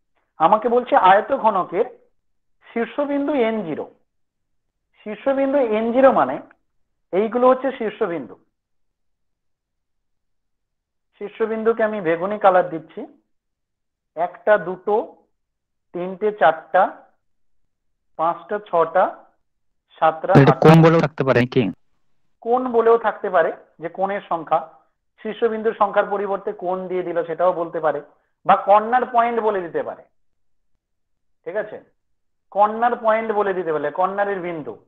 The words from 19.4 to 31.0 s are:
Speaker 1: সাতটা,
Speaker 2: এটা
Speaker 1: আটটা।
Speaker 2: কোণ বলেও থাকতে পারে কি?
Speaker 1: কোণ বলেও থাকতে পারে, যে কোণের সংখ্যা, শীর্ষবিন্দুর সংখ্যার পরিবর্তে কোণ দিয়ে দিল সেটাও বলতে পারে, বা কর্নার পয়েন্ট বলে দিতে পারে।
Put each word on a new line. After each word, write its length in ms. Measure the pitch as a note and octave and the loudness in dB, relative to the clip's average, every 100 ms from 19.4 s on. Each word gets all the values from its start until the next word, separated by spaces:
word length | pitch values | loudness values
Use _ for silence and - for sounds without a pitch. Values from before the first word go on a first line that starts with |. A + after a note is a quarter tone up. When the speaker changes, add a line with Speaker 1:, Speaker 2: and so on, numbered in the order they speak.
| _ _ _ _ _ - | _ _ _ _ _ 0
Speaker 1:
সাতটা, 400 | - - E3+ C#3+ | 0 0 2 4
Speaker 2:
এটা 120 | C3+ | 4
Speaker 1:
আটটা। 160 | - D#3 | 6 8
Speaker 2:
কোণ 140 | E3 | 8
বলেও 180 | E3 E3 | 8 4
থাকতে 240 | D3+ - | 0 -2
পারে 220 | C3 A#2+ B2 | 0 2 2
কি? 260 | C3+ G2 - _ _ _ _ _ _ | 0 -2 -4 _ _ _ _ _ _
Speaker 1:
কোণ 320 | A#3 B3 B3+ | -2 -2 0
বলেও 260 | A#3 A3+ A#3 | 2 4 4
থাকতে 320 | A3 F#3+ G3+ | 2 -4 -2
পারে, 220 | F3+ E3 - _ - | 0 0 -2 _ -16
যে 100 | E3 | -12
কোণের 320 | F#3 F#3+ G3+ - | -6 -4 -6 -6
সংখ্যা, 400 | E3 D3 D#3+ - _ _ _ _ _ | -8 -2 -4 -4 _ _ _ _ _
শীর্ষবিন্দুর 520 | G#3+ G#3 A#3 A3 A3 G3 | -12 -4 -4 -2 -4 -2
সংখ্যার 280 | G3+ G3 F#3+ | -2 0 -2
পরিবর্তে 420 | G3 G3+ G3 G#3 | -2 -4 -6 -8
কোণ 360 | G#3 F3+ F#3 F#3 | -8 -6 -6 -6
দিয়ে 140 | F3+ | -6
দিল 220 | E3+ E3+ | -6 -6
সেটাও 280 | E3 D#3+ F3+ | -6 -2 0
বলতে 280 | E3+ E3+ E3 | 0 -6 -4
পারে, 220 | D#3 C#3+ - _ _ _ D#3 | -4 -4 -8 _ _ _ 0
বা 100 | G3 | 2
কর্নার 500 | G3 G#3 A3 B3 A#3+ | 6 4 6 0 0
পয়েন্ট 280 | A#3+ A#3+ A#3 | 0 2 0
বলে 200 | G#3+ G3 | 0 -2
দিতে 220 | E3+ D3 | -4 -6
পারে। 200 | A2+ F#2+ - _ _ _ _ _ _ _ _ _ | -6 -10 -18 _ _ _ _ _ _ _ _ _